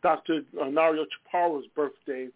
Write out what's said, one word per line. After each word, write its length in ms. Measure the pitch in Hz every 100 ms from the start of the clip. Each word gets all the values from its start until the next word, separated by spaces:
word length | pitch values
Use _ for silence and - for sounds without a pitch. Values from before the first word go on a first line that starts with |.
Doctor 400 | 180 156 - 160 139 -
Nario 480 | 139 147 160 156 151
Chaparro's 640 | - _ 175 175 151 127 -
birthday 540 | 143 - - 131 127